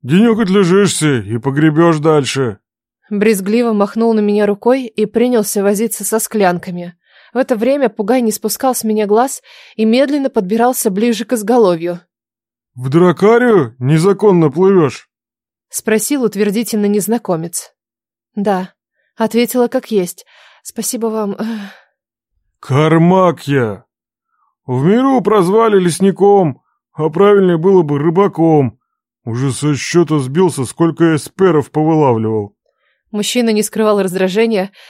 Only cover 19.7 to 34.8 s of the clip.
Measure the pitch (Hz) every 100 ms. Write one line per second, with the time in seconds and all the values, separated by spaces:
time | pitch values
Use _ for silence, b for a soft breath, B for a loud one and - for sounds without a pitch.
19.7 | 254 - 214 180 - - b b b -
20.7 | - 220 254 226 220 208 202 220 220 196
21.7 | B B _ _ _ _ _ _ _ -
22.7 | 131 156 165 170 185 185 143 - 139 113
23.7 | 92 _ _ _ _ _ _ _ _ -
24.7 | 127 151 220 269 262 208 214 175 214 226
25.7 | 202 180 156 190 180 202 202 170 123 _
26.7 | _ _ - 156 156 202 208 185 170 175
27.7 | 190 156 143 156 170 202 160 165 156 127
28.7 | - _ _ _ _ - 117 139 117 147
29.7 | 139 - 170 160 156 127 147 185 139 120
30.7 | - 165 - 165 156 - - 190 160 127
31.7 | 151 156 160 143 113 110 110 101 _ _
32.7 | _ _ _ _ 208 208 247 233 214 208
33.7 | - 214 208 190 185 190 190 226 214 196
34.7 | B